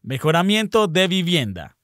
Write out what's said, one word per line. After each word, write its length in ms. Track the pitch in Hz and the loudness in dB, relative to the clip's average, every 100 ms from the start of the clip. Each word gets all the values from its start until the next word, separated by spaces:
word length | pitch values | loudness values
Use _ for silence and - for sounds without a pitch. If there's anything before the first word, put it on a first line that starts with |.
mejoramiento 840 | 113 131 156 165 190 214 208 226 208 | -8 -4 0 2 2 0 2 2 2
de 220 | 165 185 | 2 0
vivienda. 680 | 185 170 175 110 90 76 _ | 0 0 0 -2 -8 -14 _